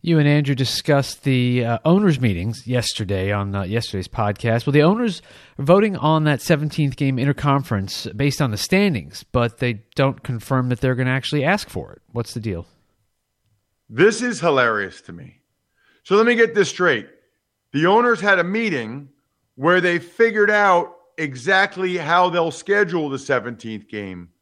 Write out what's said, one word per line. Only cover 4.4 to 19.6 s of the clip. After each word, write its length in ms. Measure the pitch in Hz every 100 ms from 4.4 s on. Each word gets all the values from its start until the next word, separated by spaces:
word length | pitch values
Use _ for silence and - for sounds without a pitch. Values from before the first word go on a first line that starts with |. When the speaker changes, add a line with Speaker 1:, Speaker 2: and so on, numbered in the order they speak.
| 120 113 143
Speaker 1:
Well, 80 |
the 100 | 143
owners 380 | 156 214 240 170 - - - -
are 60 |
voting 320 | 139 190 214 170
on 300 | 151 156 151
that 160 | 139
seventeenth 560 | - 156 151 - 143 -
game 200 | 139 127
interconference 960 | 139 139 143 139 - 104 95 - - 104
based 260 | 139 -
on 100 | 139
the 60 | 104
standings, 680 | - 196 202 127 73 -
but 340 | - 127 120 -
they 280 | 123 107 _ -
don't 260 | 135 127
confirm 480 | - 120 - 131 123
that 120 | 120
they're 140 | 131 123
gonna 140 | 127
actually 340 | 131 - 151
ask 260 | 139 202 -
for 240 | 92 -
it. 80 | - _
What's 220 | 117 117
the 60 | 120
deal? 280 | 110 85 - _ _ _ _ _ _ _ _ _ _ _ _
Speaker 2:
This 320 | 110 196 220
is 180 | 247 175
hilarious 640 | 165 139 120 107 95 -
to 120 | -
me. 280 | 85 - _ _ _ _ _ _ _
So 120 | - 202
let 100 | 226
me 100 | 233
get 180 | 226
this 160 | 220 185
straight. 380 | - 180 120 - _ _ _ _ _ _
The 140 | 147 165
owners 340 | 214 240 214
had 200 | 202 190
a 40 |
meeting 680 | 170 214 226 147 110 131 139 _ _ _ _
where 240 | -